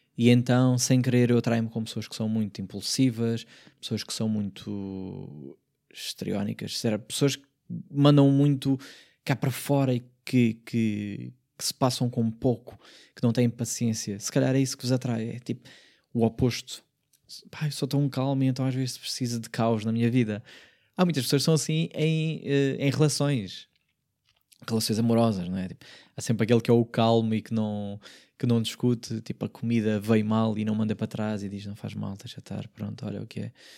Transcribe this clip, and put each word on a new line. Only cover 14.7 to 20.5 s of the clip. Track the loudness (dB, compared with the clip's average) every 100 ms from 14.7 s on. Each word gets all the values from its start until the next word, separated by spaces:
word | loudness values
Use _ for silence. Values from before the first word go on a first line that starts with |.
| -2
que |
vos | -2
atrai, | -2 -2 -4 -4
é | -8
tipo | -8 -10 -12 -20 _ _ _
o | 0
oposto. | 0 2 0 0 -8 -16 _ _ _ _ -20 -20 -18
"Pá, | -6 -6
eu |
sou | -4 -2
tão | 0 0
calmo | 0 0 2
e | 0
então | 0 -2
às | -2
vezes | -4 -6
preciso | -10 -6 -4 -4
de | -4
caos | 0 2 2 0
na |
minha | 2 2
vida." | 4 2 -2 -10